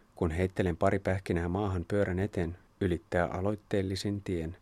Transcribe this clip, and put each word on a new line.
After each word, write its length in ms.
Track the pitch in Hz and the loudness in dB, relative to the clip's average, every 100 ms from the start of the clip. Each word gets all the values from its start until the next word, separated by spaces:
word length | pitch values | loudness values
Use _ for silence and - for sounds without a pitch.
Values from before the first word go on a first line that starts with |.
| _ | _
Kun 160 | - 87 | -2 0
heittelen 460 | 82 92 - 92 80 | 2 0 2 0 2
pari 220 | 98 98 | 2 2
pähkinää 500 | 95 95 - 87 87 | 0 -2 0 0 0
maahan 360 | 92 104 92 82 | 0 0 -2 0
pyörän 300 | 101 95 90 | 0 0 0
eteen, 400 | 101 98 85 87 - - | -2 -2 -4 -6 -12 -2
ylittää 460 | 95 82 - 90 87 | 0 0 0 0 2
aloitteellisin 920 | 92 98 107 - 101 95 95 104 101 | 0 -2 -2 0 0 0 -2 -2 -4
tien. 360 | 98 87 80 87 | -2 -4 -4 -8